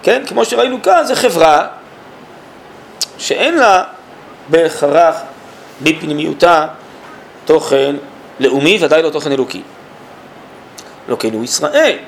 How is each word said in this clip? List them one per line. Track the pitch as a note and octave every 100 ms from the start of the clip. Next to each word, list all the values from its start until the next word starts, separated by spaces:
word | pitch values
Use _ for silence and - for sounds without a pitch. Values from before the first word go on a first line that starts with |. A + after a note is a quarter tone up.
כן, | - B3 C#4
כמו | G3+ A3+
שראינו | A#3+ B3+ B3+
כאן, | C#4 F4+ C4
זה | B3+
חברה | B3 F3 D#3+ D3+ - - - - - - - - - - - - - - - -
שאין | - C4 C4 E4+
לה | A#3 F#3 - - - - - - -
בהכרח | D#3+ D#3+ D#3 C#3+ D3+ E3+ D#3+ - - - - - -
בפנימיותה | D3 D#3+ D3+ D3 D#3+ - F3 E3 D#3 - - - - - - - -
תוכן | D#3 - C#3 C#3 C#3+ - - - -
לאומי, | B2+ C3 D3 G#3
ודאי | D#3+ D#3
לא | E3
תוכן | D3 D3+
אלוקי. | C3+ B2+ F#2+ - - - - - - - - - - - - - - -
לא | B2
כאילו | A2 A2
ישראל. | B2 - D3+ C#4+ D4+ -